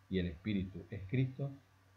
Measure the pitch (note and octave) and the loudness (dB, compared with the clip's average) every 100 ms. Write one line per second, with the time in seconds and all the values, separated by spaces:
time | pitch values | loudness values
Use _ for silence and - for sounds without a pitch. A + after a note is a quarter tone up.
0 | - F#2 F2 D#2 G#2 G2 F#2+ F2 - G2 | 0 2 2 0 0 0 0 -6 -8 -8
1 | - B2+ C3 - C#3 - - _ _ | 0 2 2 0 -6 -6 -18 _ _